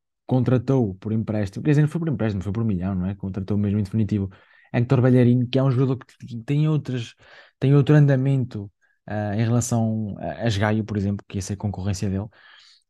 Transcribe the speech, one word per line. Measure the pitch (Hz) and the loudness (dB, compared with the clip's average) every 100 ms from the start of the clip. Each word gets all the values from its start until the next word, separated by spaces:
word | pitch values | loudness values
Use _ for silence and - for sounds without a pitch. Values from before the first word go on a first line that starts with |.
| _ _ - | _ _ -2
contratou | 127 117 127 127 135 110 92 | 0 2 0 2 0 0 -4
por | 107 | -4
empréstimo, | 110 104 107 98 113 | -4 -2 -4 -4 -4
quer | 151 | 0
dizer, | 147 | 2
não | 147 | 2
foi | 165 | 0
por | 165 | -4
empréstimo, | 113 110 92 | -2 -2 -2
foi | 95 | -4
por | 101 | -2
um | 113 | -2
milhão, | 92 92 | -2 -2
não | 95 90 | -2 -4
é? | |
Contratou | 101 98 95 98 104 | -6 -8 -6 -4 -2
mesmo | 104 104 | 0 0
em | |
definitivo | 98 110 104 104 95 - _ _ _ | -2 -2 0 -2 -4 -8 _ _ _
Hector | 123 120 131 | -2 2 4
Bellerin, | 127 127 120 123 123 | 4 6 6 4 0
que | 131 | 0
é | |
um | 135 | 0
jogador | 123 135 127 | 2 0 -2
que | - - 123 117 | -8 -20 -14 -12
tem | 113 143 156 | -4 -2 0
outras, | 151 127 127 117 - - - - - | 0 -2 -8 -8 -16 -20 -20 -20 -2
tem | 135 | 4
outro | 143 139 | 4 6
andamento, | 151 143 135 135 135 120 107 101 _ _ _ - | 6 6 4 0 0 -2 -8 -12 _ _ _ -10
ah, | 107 104 | -6 -4
em | 101 | -2
relação | 113 120 120 117 113 110 107 - | 0 0 0 0 0 -2 -6 -8
a, | 85 73 | -8 -4
a | 117 | -2
Esgaio, | 98 107 110 | 0 2 0
por | 104 104 | -2 -2
exemplo, | 98 101 - | -2 -4 -6
que | 101 | -8
ia | |
ser | 92 101 | -8 -6
concorrência | 107 95 95 95 104 | -6 -4 -4 -4 -2
dele. | 95 110 _ - - - _ | -4 -6 _ -20 -20 -20 _